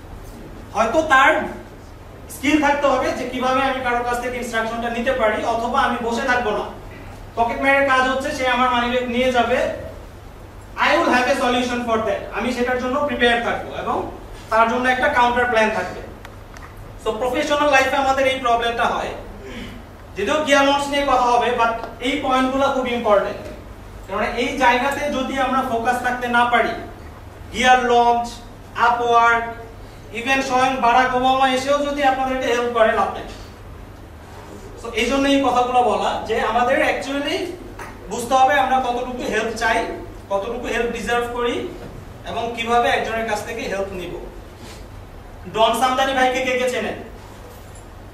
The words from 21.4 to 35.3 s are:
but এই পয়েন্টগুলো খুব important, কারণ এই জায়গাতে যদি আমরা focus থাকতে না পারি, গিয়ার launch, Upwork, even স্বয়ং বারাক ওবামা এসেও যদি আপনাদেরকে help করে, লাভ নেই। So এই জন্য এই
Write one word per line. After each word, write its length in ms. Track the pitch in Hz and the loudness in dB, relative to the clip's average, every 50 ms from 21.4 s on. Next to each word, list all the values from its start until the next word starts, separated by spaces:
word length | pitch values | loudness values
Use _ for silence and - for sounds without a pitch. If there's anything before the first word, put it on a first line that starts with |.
| 233 240 240 | 4 2 2
but 160 | - 233 233 - - - - - - | 2 2 2 0 -2 -6 -10 -10 -4
এই 200 | 247 269 285 - - | -4 -2 -2 0 0
পয়েন্টগুলো 440 | 262 262 262 262 262 269 269 277 | 2 2 2 2 2 2 2 2
খুব 200 | 254 247 254 240 | 2 2 0 0
important, 600 | 240 240 240 - 214 208 196 - 202 - - - - - - - - - - - - - - - | 0 -2 0 2 4 4 4 4 0 -6 -8 -10 -12 -12 -14 -14 -16 -16 -16 -16 -16 -16 -16 -10
কারণ 160 | - 190 208 220 233 226 | -6 -4 -4 -2 -2 -2
এই 200 | 233 262 285 285 | -2 -2 -2 0
জায়গাতে 560 | - 254 247 247 247 262 277 277 277 285 294 269 | 2 4 4 4 4 2 0 -2 -2 -2 -2 -2
যদি 260 | 262 254 226 269 277 | -2 -2 -2 -2 -2
আমরা 240 | 262 240 214 233 - - | 0 0 0 0 0 0
focus 320 | 226 226 233 254 247 - 247 | -2 0 0 0 0 0 0
থাকতে 240 | 247 247 - 247 | -2 -2 -2 -2
না 180 | 240 240 240 240 | 2 4 4 4
পারি, 260 | 240 240 240 214 - - - - - - - - - - - - - - - - - - | 4 4 2 2 2 -2 -6 -8 -12 -14 -14 -16 -16 -16 -16 -18 -18 -18 -16 -14 -10 -4
গিয়ার 300 | 214 247 254 254 254 240 | 2 6 6 6 6 6
launch, 460 | 240 240 240 240 240 240 233 233 233 - - - - - - - - - - 226 | 4 6 6 6 6 4 2 0 -4 -8 -14 -16 -16 -18 -18 -18 -8 -2 2 4
Upwork, 580 | 240 240 240 240 240 233 233 233 233 233 233 233 233 226 233 - - - - - - - - - - 202 | 4 4 2 2 4 6 6 6 6 4 2 0 -4 -8 -12 -14 -16 -16 -16 -18 -18 -18 -18 -16 -12 -10
even 280 | 226 233 269 269 269 | -6 -2 0 0 0
স্বয়ং 340 | 254 - 254 254 262 262 262 | 0 0 2 2 2 2 2
বারাক 400 | 214 240 233 240 254 262 254 254 | 2 4 4 6 6 4 4 2
ওবামা 340 | 247 254 262 262 262 262 262 | 2 4 4 4 4 4 4
এসেও 360 | 254 254 262 277 285 285 285 | 2 2 2 2 2 2 2
যদি 180 | 285 285 294 285 | 0 0 2 2
আপনাদেরকে 440 | 262 262 262 269 262 262 254 254 | 2 2 2 0 -2 -2 -2 0
help 260 | 247 233 240 240 240 233 | 0 0 0 0 0 4
করে, 180 | 233 220 220 | 4 4 4
লাভ 220 | 214 202 - - - | 4 2 0 0 -2
নেই। 100 | - - - - - - - - - - - - - - - - - - - - - - - - - - - - - - - - - - | -6 -10 -10 -12 -14 -16 -16 -16 -18 -18 -16 -16 -16 -18 -18 -18 -18 -18 -18 -18 -18 -18 -18 -18 -18 -18 -16 -16 -16 -16 -16 -16 -12 -10
So 100 | 233 220 | -6 -2
এই 120 | 220 247 | 0 0
জন্য 240 | 262 277 277 277 | 2 2 4 4
এই 140 | 277 | 6